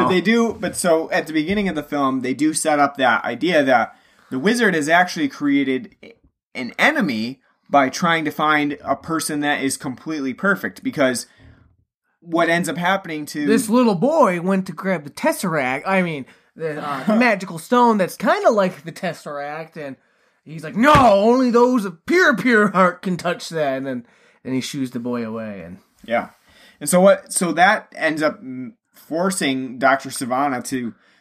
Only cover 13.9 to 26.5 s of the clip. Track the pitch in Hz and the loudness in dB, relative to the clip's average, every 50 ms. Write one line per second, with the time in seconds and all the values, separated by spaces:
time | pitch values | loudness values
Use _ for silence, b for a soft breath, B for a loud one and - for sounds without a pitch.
13.9 | 202 160 175 269 320 320 269 202 180 175 165 185 196 190 190 185 156 - - 190 | 2 2 0 2 4 4 4 2 2 0 -2 0 0 -2 -2 -4 -10 -8 -4 -4
14.9 | 185 165 143 143 - - - 302 311 - - 180 165 151 131 127 131 143 151 185 | -4 -4 -6 -12 -10 -4 -2 -2 -2 -2 -4 -2 -2 -2 -2 -2 -4 -4 -2 -2
15.9 | 190 190 185 170 156 139 123 b b b b b b - 160 160 151 151 147 147 | 0 0 0 -2 -4 -8 -10 b b b b b b -10 -8 -8 -6 -6 -6 -6
16.9 | 143 139 - - 214 226 247 240 214 190 196 185 175 165 - - 247 247 247 233 | -6 -4 -2 0 2 4 4 2 2 0 -4 -8 -12 -12 -4 0 4 4 6 4
17.9 | 220 208 180 160 - - 202 262 349 415 403 339 233 208 190 185 185 - - 165 | 4 2 0 -2 -2 -2 0 0 0 4 4 4 4 4 2 0 -2 -6 -12 -16
18.9 | - - - 180 151 - - 165 147 143 143 147 147 160 165 160 _ 165 147 139 | -12 -8 -8 -8 -8 -8 -12 -12 -10 -10 -10 -10 -10 -12 -14 -14 _ -14 -12 -12
19.9 | 131 - _ _ _ _ _ _ _ _ _ 139 156 160 147 156 139 185 240 294 | -14 -16 _ _ _ _ _ _ _ _ _ -16 -14 -12 -12 -6 -2 2 4 6
20.9 | 302 285 262 233 202 196 202 226 240 262 262 247 220 240 240 254 254 254 196 196 | 6 8 8 6 6 6 6 4 4 4 4 4 4 4 4 4 4 2 0 -2
21.9 | - - _ - 330 359 370 311 262 - - 254 240 214 208 196 - 180 190 175 | -8 -10 _ 0 2 4 4 4 4 2 2 4 4 4 4 4 4 4 4 2
22.9 | 170 - - 196 180 160 - 175 175 - - - 170 160 151 139 135 135 135 135 | 2 -2 -4 -4 -4 -2 -2 -4 -4 -4 -8 -8 -4 -2 -2 -2 -2 -2 -4 -6
23.9 | 131 123 117 b b b b b b b - 117 131 131 120 - - 143 131 123 | -6 -8 -10 b b b b b b b -8 -6 -4 -4 -4 -4 -6 -6 -6 -6
24.9 | 123 123 117 123 123 120 117 110 110 113 113 107 101 98 82 85 92 92 _ _ | -6 -6 -6 -4 -4 -4 -6 -6 -8 -8 -10 -10 -12 -12 -14 -16 -18 -20 _ _
25.9 | _ _ - 110 113 113 92 - b b b b | _ _ -6 -2 -2 -2 -2 -4 b b b b